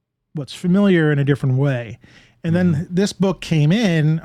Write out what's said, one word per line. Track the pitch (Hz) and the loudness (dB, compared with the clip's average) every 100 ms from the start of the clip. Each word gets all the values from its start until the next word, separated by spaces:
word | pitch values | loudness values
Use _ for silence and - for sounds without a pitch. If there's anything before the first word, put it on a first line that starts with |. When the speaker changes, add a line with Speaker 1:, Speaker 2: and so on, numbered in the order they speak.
| _ _ _ | _ _ _
Speaker 1:
what's | 156 131 | -12 -12
familiar | - 180 190 202 175 151 | -6 0 2 4 4 2
in | 143 | 2
a | 139 | 0
different | 139 135 131 | 0 0 0
way. | 143 127 117 - - - _ _ 165 | 0 -2 -8 -16 -20 -20 _ _ -4
And | 170 | 0
then | 180 | 0
Speaker 2:
Mm-hmm. | 147 180 180 | 0 -2 -2
Speaker 1:
this | 202 | -2
book | - 190 185 | -2 -2 -2
came | - 160 147 | -2 0 2
in | 208 214 165 151 160 | 2 0 0 0 -2